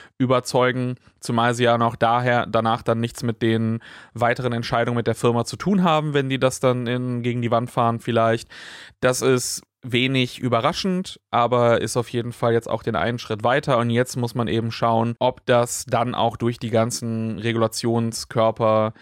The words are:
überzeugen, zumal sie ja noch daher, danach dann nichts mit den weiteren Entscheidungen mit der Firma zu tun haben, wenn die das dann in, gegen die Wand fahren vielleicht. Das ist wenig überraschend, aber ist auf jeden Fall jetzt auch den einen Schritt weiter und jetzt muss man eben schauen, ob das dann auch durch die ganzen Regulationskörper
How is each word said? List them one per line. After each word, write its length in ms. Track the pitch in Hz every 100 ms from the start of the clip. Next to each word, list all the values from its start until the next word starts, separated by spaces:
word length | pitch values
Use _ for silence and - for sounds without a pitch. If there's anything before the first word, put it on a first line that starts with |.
| - -
überzeugen, 760 | 123 127 - 127 123 127 127 123 _ _
zumal 360 | - 117 120 120
sie 80 |
ja 160 | 120 117
noch 160 | 117 117
daher, 500 | 113 120 123 120 95
danach 380 | 113 113 117
dann 160 | - 113
nichts 240 | 117 -
mit 180 | 117 110
den 380 | 113 113 113 113 - - -
weiteren 400 | 113 120 120 123
Entscheidungen 440 | 120 117 120 117 120
mit 100 | 113
der 80 | 110
Firma 300 | 123 117 113
zu 100 | -
tun 280 | 180 196
haben, 300 | 180 156 151
wenn 160 | 143 131
die 100 | 131
das 200 | 131 -
dann 260 | 131 123 117
in, 380 | 123 127 120
gegen 180 | 120 120
die 100 | 117
Wand 200 | 117 123
fahren 280 | - 117 117
vielleicht. 500 | - 113 113 117 - - - - - _
Das 240 | 127 127
ist 400 | 127 127 - - - _
wenig 560 | 123 120 131 135 123 -
überraschend, 800 | 127 117 139 - 190 180 - - _
aber 500 | 120 120 123 120 117
ist 140 | 117 127
auf 140 | 117
jeden 240 | 120 120
Fall 180 | - 120
jetzt 160 | 117 -
auch 160 | 113
den 120 | - 110
einen 240 | 104 120
Schritt 240 | - 110
weiter 340 | 117 139 147 120
und 120 | 120
jetzt 280 | 117 127 127
muss 180 | 120 123
man 120 | 113
eben 240 | 113 113
schauen, 440 | - 117 113 117 117
ob 260 | 127 - -
das 400 | 120 120 - -
dann 300 | 117 120 -
auch 200 | 113 113
durch 220 | 117 120
die 140 | 113
ganzen 680 | 113 117 117 117 113 113 95
Regulationskörper 1500 | 113 113 110 - 117 117 113 - - 120 113 110 110 110 107 -